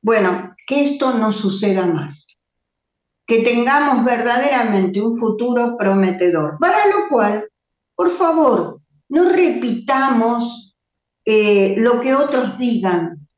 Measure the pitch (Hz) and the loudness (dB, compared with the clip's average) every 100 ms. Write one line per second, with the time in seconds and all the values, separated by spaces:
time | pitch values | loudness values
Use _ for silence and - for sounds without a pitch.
0 | 214 226 185 185 - _ - 285 285 - | 0 0 0 -2 -8 _ -4 -2 0 0
1 | 254 240 220 202 196 - 208 190 185 156 | -2 0 -2 -2 -4 -2 -2 0 0 -2
2 | 147 - - _ _ _ _ _ _ _ | -6 -14 -20 _ _ _ _ _ _ _
3 | _ _ - 226 233 233 240 285 294 247 | _ _ -2 0 2 0 2 2 2 0
4 | 240 233 240 240 285 262 226 196 185 190 | 0 0 0 0 0 0 0 0 0 -2
5 | 220 233 226 202 240 240 240 233 196 196 | -2 -2 -2 -2 -2 0 -2 -2 0 2
6 | 190 175 180 170 151 156 349 359 403 392 | 0 2 0 0 -2 -2 0 2 2 0
7 | - 262 208 214 214 _ _ _ _ - | 0 0 0 -2 -8 _ _ _ _ -2
8 | 185 349 349 320 294 214 147 - _ _ | -2 0 0 4 2 2 -2 -10 _ _
9 | _ 294 359 - 339 240 240 202 - 262 | _ 2 4 4 2 0 -4 -6 -2 0
10 | 269 233 226 240 233 - - _ _ _ | 0 0 0 -2 -4 -8 -20 _ _ _
11 | _ _ - 220 208 202 190 196 226 240 | _ _ 0 2 4 2 2 2 2 0
12 | 262 277 285 269 220 - 247 233 185 175 | 0 0 0 0 -4 -4 -2 0 0 -2
13 | 165 - - | -4 -10 -20